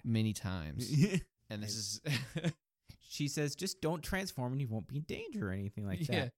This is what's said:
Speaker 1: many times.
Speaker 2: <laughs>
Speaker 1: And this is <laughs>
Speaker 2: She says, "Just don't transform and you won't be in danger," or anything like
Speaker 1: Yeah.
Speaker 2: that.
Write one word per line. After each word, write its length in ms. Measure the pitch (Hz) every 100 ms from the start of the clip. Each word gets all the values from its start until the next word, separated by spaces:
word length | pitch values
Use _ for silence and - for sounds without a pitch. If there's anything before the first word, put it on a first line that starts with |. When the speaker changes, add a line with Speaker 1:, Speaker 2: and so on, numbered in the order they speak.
| 120
Speaker 1:
many 260 | 113 110
times. 560 | 101 - 92 76 76 120
Speaker 2:
<laughs> 320 | 143 196 185 - _ -
Speaker 1:
And 100 | 104
this 120 | 104 107
is 240 | 101 110 151 127 131 165 160
<laughs> 80 | - _ _ - - -
Speaker 2:
She 180 | - 143
says, 280 | 156 147 -
"Just 260 | 190 -
don't 220 | 156 165
transform 480 | - 190 190 - 123
and 80 | 135
you 60 | 127
won't 200 | 110 -
be 100 | 143
in 40 |
danger," 480 | 160 392 440 220 95
or 20 |
anything 340 | 95 98 - 101
like 200 | 95 151
Speaker 1:
Yeah. 180 | 170
Speaker 2:
that. 80 | 123